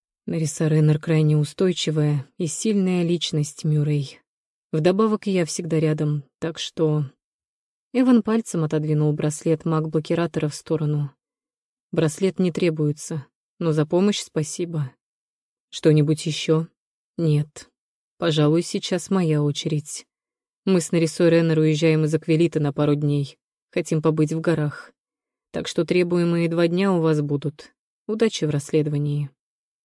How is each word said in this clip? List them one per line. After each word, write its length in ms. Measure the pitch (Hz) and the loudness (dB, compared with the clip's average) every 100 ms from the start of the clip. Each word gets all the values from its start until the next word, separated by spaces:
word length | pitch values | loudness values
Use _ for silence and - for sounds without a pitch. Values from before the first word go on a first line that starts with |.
| _ _ - | _ _ -8
Нариса 440 | 170 156 - 156 | -4 -4 -2 0
Реннер 300 | 156 151 151 | 4 4 2
крайне 360 | 165 156 156 151 | 0 0 2 2
устойчивая 920 | 147 - 190 175 - 156 151 147 131 - | 0 0 -2 0 -2 0 0 -2 -6 -8
и 100 | 170 | -8
сильная 560 | - 220 202 185 180 | -4 -2 0 0 0
личность, 600 | 170 170 - 156 151 - 160 | 0 -2 -2 -2 -4 -4 -2
Мюррей. 560 | 151 151 147 135 - _ _ _ _ _ | 0 2 0 -4 -12 _ _ _ _ _
Вдобавок 560 | 156 156 190 220 208 - | 0 2 2 2 0 -2
я 160 | 190 160 | -2 -2
всегда 360 | - 170 160 | -4 -2 0
рядом, 420 | 156 151 151 147 - - | 0 0 -2 -2 -6 -10
так 200 | 165 160 | -10 -8
что 440 | - - 156 151 135 _ _ _ _ _ _ _ _ | -10 -2 0 0 -2 _ _ _ _ _ _ _ _
Эван 320 | 240 262 240 | 0 4 4
пальцем 400 | 214 226 220 175 | 4 -2 -2 -2
отодвинул 480 | 156 156 151 151 151 | -2 -2 0 0 2
браслет 540 | 151 151 151 170 160 170 | 0 -2 -2 -2 0 0
маг-блокиратора 840 | 156 156 156 156 170 170 156 147 | -2 -2 -4 -2 -2 -2 -2 -4
в 80 | - | -6
сторону. 560 | - 160 151 147 143 _ _ _ _ _ _ _ _ | -4 -2 0 -2 -4 _ _ _ _ _ _ _ _
"Браслет 480 | 165 160 - 190 - | 0 0 0 -4 0
не 140 | 185 | -2
требуется, 720 | 156 180 156 151 147 - 160 - _ _ - | 0 0 0 -2 -2 -8 -10 -12 _ _ -6
но 140 | 170 | -2
за 120 | 151 151 | 0 0
помощь 360 | 175 202 202 | 2 2 0
спасибо. 720 | - - 151 - 170 165 135 _ _ _ _ _ _ _ _ | -4 -6 -6 -6 -6 -6 -6 _ _ _ _ _ _ _ _
Что-нибудь 560 | - 160 151 147 156 - | -2 4 4 4 0 -2
еще? 420 | 151 - 160 165 _ _ _ _ - | -6 0 0 0 _ _ _ _ -4
Нет. 520 | 165 147 151 - - _ _ _ _ - | 0 0 -2 -8 -20 _ _ _ _ -6
Пожалуй, 440 | 170 156 147 160 | -2 2 2 2
сейчас 480 | 175 202 - 180 - | 0 -6 -4 -4 -2
моя 320 | 190 170 151 | 0 2 2
очередь. 640 | 147 143 156 151 147 - - _ _ _ _ _ | 0 -2 -4 -4 -6 -14 -16 _ _ _ _ _
Мы 160 | - 185 | 0 0
с 140 | 160 | 2
Нарисой 360 | 175 160 - 170 | 0 0 2 4
Реннер 300 | 170 165 156 | 4 4 4
уезжаем 460 | 156 151 160 156 156 | 2 2 2 2 2
из 80 | |
Аквилита 480 | 156 - 160 170 160 | 0 0 2 2 0
на 100 | 147 | -2
пару 240 | 139 147 147 | 0 0 2
дней. 420 | 147 147 139 - _ _ _ | 0 -2 -4 -10 _ _ _
Хотим 300 | - 165 160 | -6 -2 0
побыть 300 | 160 156 151 | 0 0 0
в 80 | 160 | 0
горах. 520 | 160 156 147 - - _ _ _ _ _ _ | -2 0 -2 -6 -16 _ _ _ _ _ _
Так 160 | - - | -10 -6
что 180 | - 160 | -4 0
требуемые 640 | 180 180 175 170 170 170 | 2 2 2 0 0 0
два 180 | 165 170 | 0 0
дня 240 | 175 196 | 2 0
у 80 | 180 | 2
вас 200 | 160 151 | 2 0
будут. 520 | 147 143 143 - - _ _ _ - | 0 -2 -4 -10 -18 _ _ _ -8
Удачи 380 | 214 226 - 156 | -2 -2 0 -2
в 40 | |
расследовании. 800 | 147 - 160 151 147 147 147 143 _ _ _ _ _ | -2 -2 -2 0 -2 -2 -4 -6 _ _ _ _ _